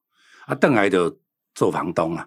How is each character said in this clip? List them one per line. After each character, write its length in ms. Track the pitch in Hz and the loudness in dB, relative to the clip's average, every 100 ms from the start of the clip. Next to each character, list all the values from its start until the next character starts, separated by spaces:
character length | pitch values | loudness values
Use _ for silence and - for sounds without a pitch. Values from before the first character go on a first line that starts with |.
| _ _ _ - - | _ _ _ -20 -12
啊， 80 | 139 | 2
转 160 | 170 | 2
来 140 | 113 98 | 4 2
就 280 | 92 85 - _ _ _ | 2 0 -4 _ _ _
做 160 | - 104 | -2 -2
房 240 | 78 - | -2 -6
东 220 | 85 82 | -4 -4
啦。 80 | 82 | -6